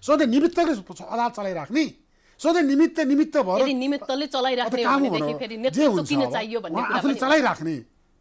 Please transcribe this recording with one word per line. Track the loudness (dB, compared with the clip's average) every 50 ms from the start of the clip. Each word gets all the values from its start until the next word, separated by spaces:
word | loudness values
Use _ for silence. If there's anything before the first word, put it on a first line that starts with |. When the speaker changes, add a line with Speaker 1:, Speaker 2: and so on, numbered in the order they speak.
Speaker 1:
सधैँ | 0 0 2 2 4
निमित्तकले | 2 4 4 2 2 2 2 2 2 0 -2 -6 -12 -16 -16 -12
अदालत | -8 -4 -2 -2 -2 -4
चलाइराख्ने, | -6 -6 -6 -6 -8 -8 -4 -2 -2 -2 -2 -4 _ _ _ _ _ _ _ _ -2
सधैँ | 0 2 2 4 2
निमित्त, | 4 4 4 4 4 2 0
निमित्त | 2 2 2 2 2 2 2
भएर | 0 0 2 2 2
Speaker 2:
यदि | 2 0 0
निमित्तले | -2 -2 -2 -4 -4 -4 -4 -4 -4 -4
चलाइराख्ने | -4 -2 -2 0 0 0 0 -2 -2 -2 -2 0
Speaker 1:
अब | 2
काम | 2 2 2
Speaker 2:
हो | 0
भनेदेखि | 0 -2 -2 -4 -4
Speaker 1:
हो, | -6
Speaker 2:
फेरि | -8 -10 -8
Speaker 1:
जे | -4
Speaker 2:
नेतृत्व | -4 -2 2 2 4 4
Speaker 1:
हुन्छ | 4 2 0 0
Speaker 2:
किन | 0 0
Speaker 1:
अब, | 0 0
Speaker 2:
चाहियो | -2 -4 -4 -6 -6 -6
भन्ने | -6 -4 -4
Speaker 1:
उहाँ | -4 -2
Speaker 2:
कुरा | -2 -2
Speaker 1:
आफूले | 0 0 0 0
Speaker 2:
पनि | 0
Speaker 1:
चलाइराख्ने, | 2 2 2 2 2 0 -2 -2 -4 -6 -6 -6 -10 -14 _ _ _ _ _ _